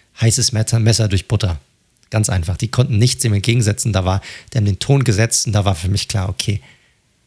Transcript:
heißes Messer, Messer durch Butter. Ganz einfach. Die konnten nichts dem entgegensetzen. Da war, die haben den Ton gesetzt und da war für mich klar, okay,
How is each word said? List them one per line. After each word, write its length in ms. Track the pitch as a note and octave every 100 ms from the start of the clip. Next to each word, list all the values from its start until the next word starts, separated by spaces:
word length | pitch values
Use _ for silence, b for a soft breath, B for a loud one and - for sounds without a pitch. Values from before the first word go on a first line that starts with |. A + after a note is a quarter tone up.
| B -
heißes 300 | A2+ B2+ A2+
Messer, 280 | A2 A2+ A2+
Messer 280 | A2 A2+ G#2+
durch 200 | F#2+ -
Butter. 320 | G#2 F#2 D2+ - _ _ _ _
Ganz 180 | A2 -
einfach. 300 | F#2+ D#2+ F2
Die 100 | A2
konnten 300 | - B2+ G#2+
nichts 240 | B2+ -
dem 100 | A#2
entgegensetzen. 640 | G2+ A2+ A#2+ G#2+ G2 A2
Da 100 | F#2+
war, 160 | F2+ G2 B B B
die 60 | A2
haben 80 | G2+
den 120 | F#2+
Ton 240 | - C#3
gesetzt 440 | A#2+ G2 A2+ - -
und 80 |
da 100 | G#2
war 100 | G2
für 140 | F#2 F#2
mich 200 | G2 -
klar, 200 | G2 F#2
okay, 320 | - - G2+ b b b b _ _